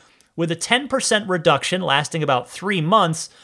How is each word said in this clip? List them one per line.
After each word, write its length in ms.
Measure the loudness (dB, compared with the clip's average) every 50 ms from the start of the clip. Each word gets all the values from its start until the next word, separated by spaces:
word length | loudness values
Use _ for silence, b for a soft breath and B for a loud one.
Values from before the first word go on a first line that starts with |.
| b b b b b b b
with 140 | -4 -4 -4
a 60 | -4
ten 320 | -4 -2 0 0 0 0 -2
percent 400 | -4 -2 0 0 0 0 0 -2
reduction 540 | -2 2 2 2 2 2 0 -2 -4 -2
lasting 400 | 0 0 0 0 0 -2 -4 0
about 260 | 2 2 2 2 0 -6
three 320 | -10 -8 -4 -2 -2 -2
months 480 | 2 4 4 4 4 2 0 -4 -8 -12 b b